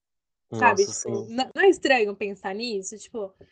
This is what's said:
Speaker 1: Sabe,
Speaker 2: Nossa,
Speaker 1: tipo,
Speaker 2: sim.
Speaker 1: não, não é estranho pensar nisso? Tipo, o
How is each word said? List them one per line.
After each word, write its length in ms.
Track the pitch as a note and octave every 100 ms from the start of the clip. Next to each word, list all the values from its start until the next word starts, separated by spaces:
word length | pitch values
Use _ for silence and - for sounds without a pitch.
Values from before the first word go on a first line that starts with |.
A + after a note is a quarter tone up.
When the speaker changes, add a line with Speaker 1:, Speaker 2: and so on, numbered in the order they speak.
| _ _ _ _ _
Speaker 1:
Sabe, 320 | A2+ A3 G3+ G3+
Speaker 2:
Nossa, 240 | - A#2+
Speaker 1:
tipo, 160 | D#3 A3
Speaker 2:
sim. 100 | A#3
Speaker 1:
não, 140 | B3+ D#4
não 80 |
é 60 | F#4+
estranho 460 | - C#4+ B3+ G#3 G3+
pensar 380 | G3+ G3 G3+
nisso? 420 | G3+ A#3+ G3+ F#3+ G#3
Tipo, 260 | - A#3 F#3+
o 80 | - -